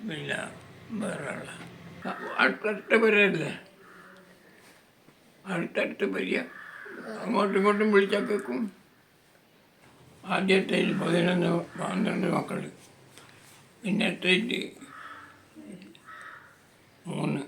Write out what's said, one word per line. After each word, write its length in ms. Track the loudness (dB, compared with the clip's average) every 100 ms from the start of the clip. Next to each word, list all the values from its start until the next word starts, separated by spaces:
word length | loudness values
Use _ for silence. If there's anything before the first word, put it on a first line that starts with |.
| -6
പിന്നെ 300 | -8 -6 -6 -6 -12 -20 -20 -10 -6
വേറെ 260 | -4 -6 -8
ആളാ. 200 | -10 -10 -14 -16 -16 -18 -12 -10 -8 -8 2
അടുത്തടുത്ത 580 | 2 2 -4 -4 2 4
പേരല്ലേ, 500 | 6 6 4 2 -4 -8 -16 -20 -20 -20 -20 -20 -20 -20 -20 -20 -20 -20 _ _ -20 -20 _ _ -6
അടുത്തടുത്ത 580 | -4 -2 -2 -4 -2 -2
പേരിയ, 260 | 0 0 -2 -2 -12 -16 -16 -14 -14 -12 -8
അങ്ങോട്ടും 360 | -2 2 4 4
ഇങ്ങോട്ടും 320 | 4 4 6 6
വിളിച്ചാൽ 280 | 6 2 0
കേൾക്കും. 300 | -2 -2 -4 -4 -6 -20 _ _ _ _ _ _ _ _ _ -20 -20 -20 -20 -4
ആദ്യത്തെ 460 | 0 4 4 4 2 2 2
പതിനൊന്ന്, 500 | 2 4 4 4 4 2 0 -6
പന്ത്രണ്ട് 480 | -4 0 0 2 2 0
മക്കള്, 340 | 0 -6 -8 -12 -20 -20 -20 -20 -20 -20 -20 -20 -20 -10
പിന്നെ 240 | -2 0 0
എത്തേറ്റ് 500 | 0 2 2 2 -4 -6 -12 -20 -18 -18 -18 -20 -20 -20 -20 -18 -18 -18 -20 -20 -18 -18 -18 -20 -20 -20 -20 -20 -20 -10
മൂന്ന് 320 | -4 -2 -2